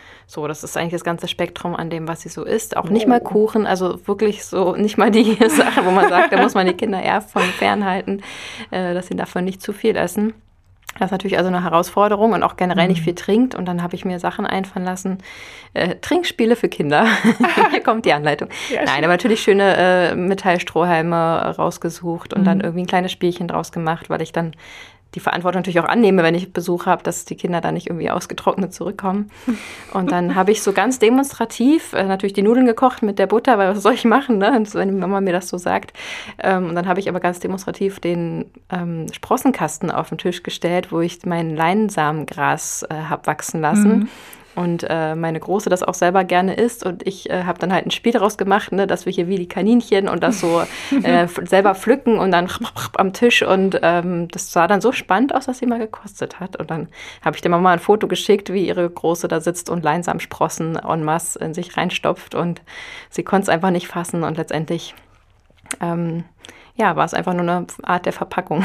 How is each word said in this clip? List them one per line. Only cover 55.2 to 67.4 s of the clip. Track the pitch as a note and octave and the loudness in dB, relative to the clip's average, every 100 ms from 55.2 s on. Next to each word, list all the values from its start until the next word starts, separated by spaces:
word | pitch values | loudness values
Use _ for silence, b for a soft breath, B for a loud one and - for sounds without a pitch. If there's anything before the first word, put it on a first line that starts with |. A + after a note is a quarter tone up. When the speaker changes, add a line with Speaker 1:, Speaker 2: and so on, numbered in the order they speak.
| C#4+ - | 2 0
Speaker 1:
aus, | C4 | -4
dass | B3+ | -4
sie | B3 | -2
mal | A#3 | -2
gekostet | A3 - G3+ - - - | -6 -10 -18 -10 -10 -8
hat. | F3+ - | -10 -8
Und | D#3+ | -6
dann | D#3+ - B B B | -6 -8 B B B
hab | D#3 D3+ | -2 0
ich | |
der | F3 | 2
Mama | F3 F#3 | 4 4
ein | E3+ | 4
Foto | - G#3 F3 | 4 2 2
geschickt, | F3+ - G3+ - | 0 2 2 0
wie | F#3+ E3+ | -2 -2
ihre | F3+ F3 | 0 -2
Große | F3 D#3+ E3+ E3+ | -2 -2 -2 -2
da | E3 | -2
sitzt | E3+ F3 - | -2 -4 -6
und | F3 | -2
Leinsamenprossen | D3+ E3+ E3+ E3 - - D#3+ - D#3+ D#3+ | 0 0 -2 -6 -8 -4 -4 -2 -4 -4
en | - D#3+ | -4 -2
masse | D3+ E3 - - | 0 -2 -4 -8
in | D#3+ | -6
sich | F3 F3 - | -6 -6 -4
reinstopft. | F3 - D#3 F3 - | -4 -2 -2 -2 -6
Und | - F3 E3+ B B B B B | -4 -4 -6 B B B B B
sie | - | -8
konnt's | - G3 G3 | 0 0 2
einfach | E3 F#3+ | 2 2
nicht | F3 - | 0 -4
fassen. | F3 E3+ E3+ | -8 -6 -4
Und | E3 D#3+ | -4 -4
letztendlich... | D#3 D#3 D#3+ E3+ - - b b _ _ _ _ - - | -4 -6 -4 -6 -8 -18 b b _ _ _ _ -12 -6
Ähm, | E3+ E3+ E3+ E3 E3+ _ B B B | -4 -2 -4 -6 -10 _ B B B
ja, | - G#3 D3+ | -2 0 2
war | |
es | D#3+ | 0
einfach | - E3+ | 0 -2
nur | F3 | 0